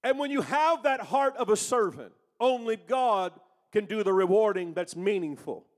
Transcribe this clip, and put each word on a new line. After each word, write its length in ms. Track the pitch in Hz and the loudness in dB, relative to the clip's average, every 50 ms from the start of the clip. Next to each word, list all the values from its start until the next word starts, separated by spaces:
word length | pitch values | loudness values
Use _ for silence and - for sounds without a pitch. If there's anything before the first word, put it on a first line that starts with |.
| - | 0
And 140 | 247 269 | -2 -2
when 140 | 269 285 277 | 0 -2 -2
you 100 | 277 277 | -2 -2
have 400 | - 277 277 294 311 320 330 320 | -2 0 0 2 4 2 2 2
that 200 | - 285 269 262 | 2 0 0 0
heart 340 | 214 - - 277 277 269 269 | -4 -2 0 0 0 0 -2
of 120 | - 247 190 | -2 0 0
a 60 | 214 | 0
servant, 580 | - - - 262 240 214 185 135 139 120 92 _ _ _ _ _ | 0 0 -2 0 0 0 0 -4 -8 -18 -18 _ _ _ _ _
only 380 | _ 226 254 254 247 233 226 226 | _ 0 0 0 0 -2 -4 -4
God 640 | 220 175 - 247 262 254 240 214 196 185 180 175 - _ _ _ _ _ _ | -4 -4 -4 -2 0 2 2 2 2 0 -4 -6 -12 _ _ _ _ _ _
can 140 | - 208 208 | -2 -2 -2
do 180 | 202 220 220 208 | -2 -4 0 0
the 100 | 196 190 | 2 4
rewarding 600 | 190 190 180 190 214 220 214 196 185 180 170 160 | 4 4 4 4 4 4 4 2 -2 -4 -4 -4
that's 220 | 180 180 180 - | -6 -6 -6 -8
meaningful. 680 | 170 180 196 214 190 175 151 143 135 - 156 113 80 - _ _ | -2 0 0 0 0 -2 -4 -6 -8 -10 -10 -10 -10 -12 _ _